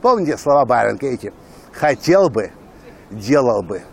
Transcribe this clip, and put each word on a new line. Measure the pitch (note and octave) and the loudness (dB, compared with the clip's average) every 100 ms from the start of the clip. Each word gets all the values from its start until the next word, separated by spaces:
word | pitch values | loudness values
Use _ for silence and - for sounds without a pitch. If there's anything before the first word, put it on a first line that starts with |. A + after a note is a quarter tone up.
помните | A#3+ A#3+ E3 A#2+ | 2 0 -2 -4
слова | - C#3+ C3 | 2 2 4
Байрон | A#2+ A2 A2 | 2 0 -2
Кейти, | C#3 B2 G2+ - - - - | -6 -8 -10 -16 -20 -20 -20
«Хотел | - D3+ C3+ - F#3 F#3 | -4 -2 -2 2 4 4
бы, | A2 F#2+ - - - - - - | 0 -6 -10 -20 -20 -20 -20 -18
делал | G#2 G#2 C#3+ B2+ G#2+ | -14 0 2 2 0
бы». | F2 F#2+ - | -4 -10 -12